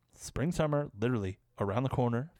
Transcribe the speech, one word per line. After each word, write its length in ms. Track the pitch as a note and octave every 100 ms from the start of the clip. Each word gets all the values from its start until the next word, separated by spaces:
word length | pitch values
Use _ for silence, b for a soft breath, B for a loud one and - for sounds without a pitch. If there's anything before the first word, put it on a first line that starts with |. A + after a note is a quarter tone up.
| _
spring, 380 | - - - D3
summer, 380 | E3+ D#3 D3 D3 G#2
literally 400 | A2+ B2 F#2+ F#2 _ -
around 240 | G2+ G2
the 40 | C3
corner. 420 | - A#2+ A#2 D3